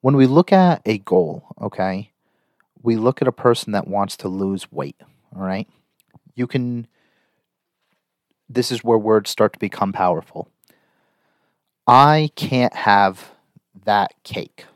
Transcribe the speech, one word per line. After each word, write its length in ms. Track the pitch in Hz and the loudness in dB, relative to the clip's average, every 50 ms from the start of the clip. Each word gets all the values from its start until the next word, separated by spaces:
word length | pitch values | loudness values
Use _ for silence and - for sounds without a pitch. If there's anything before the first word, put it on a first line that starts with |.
when 140 | - 131 139 | 2 2 4
we 120 | 139 135 | 4 4
look 260 | 127 135 156 - - - | 6 6 4 4 4 4
at 280 | 190 185 180 165 - _ | 4 4 4 2 0 _
a 120 | - 110 104 | -4 -4 -4
goal, 480 | 98 - 92 92 87 78 82 - - _ - _ | -2 0 0 0 0 0 -4 -12 -14 _ -18 _
okay, 520 | 107 107 - - 95 95 92 95 104 _ _ _ _ _ _ _ _ _ _ _ _ _ _ _ | -12 -12 -6 -4 -4 -4 -4 -8 -12 _ _ _ _ _ _ _ _ _ _ _ _ _ _ _
we 140 | _ 117 117 | _ -2 -2
look 260 | 110 110 123 127 - | 0 0 -2 -2 0
at 60 | 139 | -2
a 60 | 127 - | -4 -4
person 400 | _ - 127 117 - - - 104 | _ 0 0 0 0 -2 -6 -6
that 160 | 101 - - | -6 -6 -4
wants 280 | 95 101 101 98 - - | -4 -4 -4 -4 -6 -10
to 100 | - 98 | -10 -8
lose 420 | 92 95 98 98 98 95 - - | -6 -4 -4 -4 -6 -6 -10 -12
weight, 300 | - 71 69 73 - _ - _ _ _ _ _ - | -12 -10 -10 -10 -12 _ -20 _ _ _ _ _ -16
all 80 | 92 95 | -12 -8
right? 240 | 92 95 98 113 _ _ _ _ _ _ _ _ _ _ - _ _ _ | -8 -6 -8 -8 _ _ _ _ _ _ _ _ _ _ -20 _ _ _
You 100 | - 123 | -8 -8
can, 400 | 120 - - 123 123 123 120 117 - _ _ _ _ _ _ _ _ _ _ _ _ _ _ _ _ _ _ _ _ _ _ _ _ _ _ _ _ _ _ _ _ | -6 -4 -6 -6 -4 -8 -8 -10 -14 _ _ _ _ _ _ _ _ _ _ _ _ _ _ _ _ _ _ _ _ _ _ _ _ _ _ _ _ _ _ _ _
this 220 | 123 123 123 - | -4 -4 -4 -2
is 140 | 127 117 - | -4 -6 -2
where 140 | 117 117 113 | 0 0 0
words 300 | 104 110 110 107 101 - | 2 2 0 0 0 -2
start 260 | - - 107 104 - | -2 0 0 0 0
to 40 | - | -4
become 340 | - 101 - - - 98 95 | -10 -10 -6 -4 -4 -4 -2
powerful. 560 | - 95 90 90 92 - _ _ - - _ _ _ _ _ _ _ _ _ _ _ _ _ _ _ _ _ _ _ _ _ _ _ _ _ _ _ _ | -2 -2 -2 -2 -4 -6 _ _ -16 -16 _ _ _ _ _ _ _ _ _ _ _ _ _ _ _ _ _ _ _ _ _ _ _ _ _ _ _ _
"I 440 | - 120 127 139 147 151 156 156 151 _ | 6 6 8 8 6 6 2 0 -2 _
can't 380 | - - - 131 127 123 120 - | -8 -8 -4 -2 0 0 0 -2
have 580 | - - - 101 101 101 95 95 - - - - _ _ _ _ _ _ _ _ 95 95 | -2 0 2 4 4 4 2 0 -4 -18 -20 -20 _ _ _ _ _ _ _ _ -14 _
that 280 | - 104 101 98 - _ _ _ | -2 0 0 0 -2 _ _ _
cake" 440 | - - - - - _ - - - _ | -12 -10 -10 -10 -12 _ -20 -20 -20 _